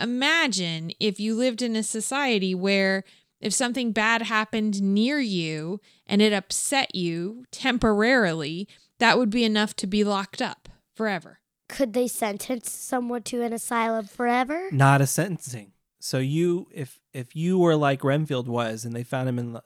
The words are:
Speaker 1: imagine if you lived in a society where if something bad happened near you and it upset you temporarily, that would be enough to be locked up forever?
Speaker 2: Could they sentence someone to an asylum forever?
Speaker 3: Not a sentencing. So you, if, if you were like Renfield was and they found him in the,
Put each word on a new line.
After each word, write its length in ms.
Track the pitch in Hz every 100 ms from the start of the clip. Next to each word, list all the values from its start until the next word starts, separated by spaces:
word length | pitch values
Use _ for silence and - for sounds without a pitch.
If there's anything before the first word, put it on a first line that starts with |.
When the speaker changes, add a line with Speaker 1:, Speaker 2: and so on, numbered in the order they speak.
Speaker 1:
imagine 920 | 233 247 277 330 302 190 175 165 165 -
if 180 | 214 196
you 160 | 208
lived 280 | 220 254 226
in 140 | 240 220
a 60 |
society 720 | 214 226 208 277 277 220 190
where 500 | 185 190 196 190 190 - - _ _
if 120 | 220
something 400 | 190 247 247 240
bad 300 | 214 214 226
happened 600 | 214 220 214 220 214 196
near 360 | 196 202 233 294
you 640 | 240 180 160 156 156 202 - _ -
and 160 | 202
it 100 | 214
upset 640 | 202 - - - 277 -
you 500 | - 175 170 180 233 254
temporarily, 1160 | - 262 240 233 208 220 262 196 160 147 165 208 - _ _
that 200 | 226 214
would 120 | 247
be 140 | 240
enough 300 | 226 214 214 -
to 100 | 190
be 180 | 208
locked 360 | 208 202 196 -
up 260 | 233 - - - _
forever? 460 | - 220 185 - - _ _ _
Speaker 2:
Could 260 | - 269
they 120 | 226 247
sentence 640 | - 220 202 - 254 -
someone 520 | - - 254 240 240
to 180 | - 247
an 100 | 233
asylum 540 | 226 - 233 226 226 202
forever? 600 | - 240 247 254 311 381
Speaker 3:
Not 300 | 139 139 139
a 60 | 139
sentencing. 640 | - 170 165 - 123 101 _ _ _
So 180 | - 131
you, 500 | 135 156 175 175 -
if, 280 | - 135 - _
if 220 | 139 120
you 240 | 156 170 185
were 180 | 175 156
like 280 | 143 135
Renfield 440 | 135 143 151 131 120
was 360 | 120 113 113
and 100 | 117
they 80 | 117
found 260 | 123 135 127
him 100 | 123
in 140 | 120
the, 80 | 117